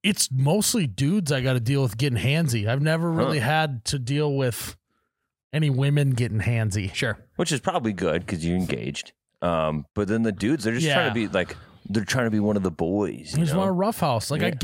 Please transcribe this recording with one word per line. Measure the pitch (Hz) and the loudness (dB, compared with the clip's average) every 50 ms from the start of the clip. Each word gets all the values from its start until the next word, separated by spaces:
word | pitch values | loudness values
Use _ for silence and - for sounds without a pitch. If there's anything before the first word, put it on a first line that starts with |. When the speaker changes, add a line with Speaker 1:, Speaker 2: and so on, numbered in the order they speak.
Speaker 1:
It's | - 202 202 - - - | 2 0 0 0 -2 -2
mostly | 135 131 135 143 175 214 202 - - 233 170 | 0 0 2 2 2 2 0 0 0 0 0
dudes | 123 92 - 135 147 190 214 175 139 | -2 0 0 0 2 2 0 0 0
I | 147 131 | 0 0
gotta | 123 135 127 127 | 2 2 0 2
deal | 113 117 139 139 | 2 2 2 2
with | 135 113 95 | 2 0 0
getting | 113 143 143 123 95 | 0 0 0 0 0
handsy. | 82 131 143 165 170 139 120 113 101 110 | 2 2 2 2 2 0 0 0 0 0
I've | 123 139 | 0 2
never | 147 156 160 165 170 170 | 2 2 2 2 0 0
Speaker 2:
Huh. | 165 - | 0 0
Speaker 1:
really | 120 135 156 147 | 0 2 0 0
had | 110 135 156 156 160 156 135 117 - | 0 2 2 2 2 0 -4 -6 -6
to | - 147 139 | -4 -4 -4
deal | 123 117 143 147 151 147 139 | -2 -2 0 0 0 0 0
with | 139 135 123 110 - - - - _ _ _ _ _ _ _ _ _ _ _ _ _ _ _ | 0 0 0 -2 -4 -10 -12 -14 _ _ _ _ _ _ _ _ _ _ _ _ _ _ _
any | - 156 156 147 | -2 0 2 2
women | 131 123 139 143 143 147 143 139 | 2 2 2 2 4 4 4 2
getting | 127 117 120 107 107 110 | 2 2 0 0 0 0
handsy. | 90 113 120 113 110 107 92 107 92 98 - | 0 2 0 2 0 0 0 -2 -2 -2 -4
Speaker 3:
Sure. | - 139 117 104 - - _ _ | -2 -2 -2 -4 -6 -10 _ _
Speaker 2:
Which | - 185 - | -4 0 0
is | 160 123 | 0 0
probably | - 190 175 175 117 113 101 | 0 0 0 0 0 0 -2
good | 87 92 82 78 90 95 | 0 0 0 0 0 -2
'cause | - 101 80 80 | -2 -4 -2 0
you're | 85 87 92 | 0 0 0
engaged. | 92 - 71 60 57 67 71 - - - _ _ _ _ _ _ | 0 -2 -4 -4 -4 -8 -8 -8 -12 -14 _ _ _ _ _ _
Um, | - 87 85 80 78 78 78 76 71 _ _ | -2 0 0 2 0 0 -2 -4 -6 _ _
but | 104 104 92 | -4 -2 0
then | 110 113 113 | 0 0 0
the | 113 | -2
dudes, | 98 92 95 113 156 156 101 | -2 -2 0 0 0 0 0
they're | 113 117 | -2 0
just | 123 165 | 0 0
trying | 151 139 131 - 110 104 | 2 2 2 2 0 0
to | 120 | 0
Speaker 1:
Yeah. | 107 95 | -2 0
Speaker 2:
be, | |
like, | - 95 87 - - - - - - - _ - | 0 0 -2 -2 -6 -16 -18 -20 -20 -20 _ -2
they're | 98 110 101 | -2 -2 0
trying | - - 131 120 | 0 0 0 0
to | 113 | 2
be | 107 107 | 2 2
one | 101 104 104 101 | 2 2 2 2
of | |
the | 92 92 | 0 -2
boys, | 78 - 85 82 95 104 104 87 52 64 76 - | -2 0 -2 0 2 0 0 -2 -4 -8 -12 -4
Speaker 1:
They | 120 147 | -2 0
Speaker 2:
you | 170 | 0
Speaker 1:
just | 151 143 | 0 0
Speaker 2:
know? | 185 | 0
Speaker 1:
want | 190 196 | 0 0
a | |
rough | 185 175 190 220 233 - | 0 0 0 -2 0 0
house. | 175 143 127 - - - | 0 0 0 0 -2 -2
Like, | 139 160 | -2 -2
I, | 180 175 | 0 -2
Speaker 2:
Yeah. | 160 123 | -2 -2